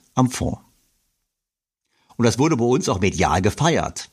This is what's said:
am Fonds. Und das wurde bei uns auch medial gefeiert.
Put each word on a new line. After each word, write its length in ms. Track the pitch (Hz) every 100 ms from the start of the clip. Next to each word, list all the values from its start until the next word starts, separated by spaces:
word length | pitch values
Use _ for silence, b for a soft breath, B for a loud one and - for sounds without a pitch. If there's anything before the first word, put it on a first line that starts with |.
| _ -
am 160 | 127
Fonds. 280 | - - - _ _ _ _ _ _ _ _ _ _ _ _ _ b b -
Und 80 | 117
das 140 | 120
wurde 180 | 156 139
bei 80 | 120
uns 240 | 127 -
auch 100 | 98
medial 440 | 98 95 78 85
gefeiert. 640 | 101 - 160 131 - - -